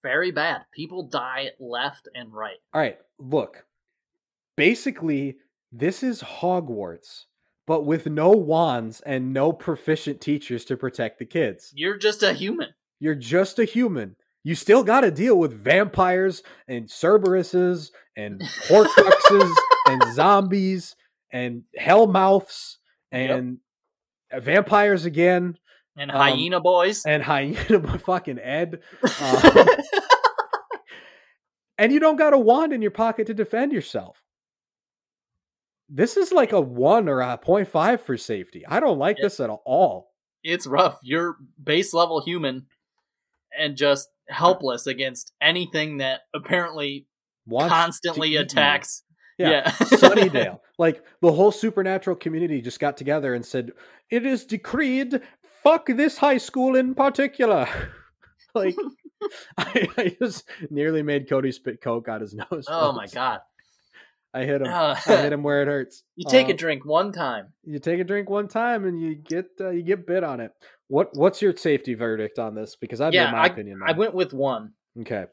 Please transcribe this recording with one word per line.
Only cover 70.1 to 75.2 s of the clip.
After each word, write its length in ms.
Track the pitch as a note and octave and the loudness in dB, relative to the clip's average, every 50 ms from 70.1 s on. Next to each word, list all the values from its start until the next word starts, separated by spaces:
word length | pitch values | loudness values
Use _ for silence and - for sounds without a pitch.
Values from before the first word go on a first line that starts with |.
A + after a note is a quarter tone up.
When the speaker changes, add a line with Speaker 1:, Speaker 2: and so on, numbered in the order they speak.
| F3 F#3+ F3 | -4 -4 -2
Speaker 2:
on 160 | D#3 C3+ A#2+ | -4 -6 -8
it. 140 | A#2 A2 _ _ _ - _ _ _ | -10 -14 _ _ _ -20 _ _ _
What, 300 | _ C3+ C#3+ F#3+ - - | _ 0 0 0 0 0
what's 260 | C#3 D3+ F#3+ F#3 - G#3 | 2 2 2 2 2 0
your 140 | G3 - | 0 0
safety 380 | - - E3 D3 C3+ - C3 A#2+ | 0 0 0 0 0 -2 -4 -6
verdict 440 | A2 A#2 A2+ A2 A2 G#2+ G#2+ - - | -4 -4 -4 -4 -4 -6 -8 -6 -8
on 160 | A#2 A2 G#2+ | -8 -8 -8
this? 220 | A2 A2 G#2 - | -10 -12 -14 -12
Because 240 | _ - - - A2+ | _ -14 -12 -6 -4
I've 120 | C#3 D#3+ E3 | -2 0 2
Speaker 1:
Yeah, 120 | F3+ E3+ | 2 0
Speaker 2:
made 80 | C#3+ B2 | 0 0
my 60 | A2+ A#2+ | 0 0
Speaker 1:
I, 40 | |
Speaker 2:
opinion 340 | F3+ F3+ A#2 G#2 G2+ G2 F#2+ G2 | 0 0 -2 -14 -14 -14 -8 -4
Speaker 1:
I 60 | D#3 | -4
Speaker 2:
now. 80 | D#3+ E3 | -2 0
Speaker 1:
went 160 | G#3+ A3+ F3 | -2 -2 0
with 180 | F#3 F3+ - C#3 | -4 -4 -4 -2
one. 420 | C3 C3+ C#3 B2+ A2+ G#2+ G#2+ _ _ _ _ _ A#2+ | -4 -4 -4 -4 -6 -8 -14 _ _ _ _ _ -16
Speaker 2:
Okay. 240 | A2+ - A#2 G2+ | -10 -8 -8 -8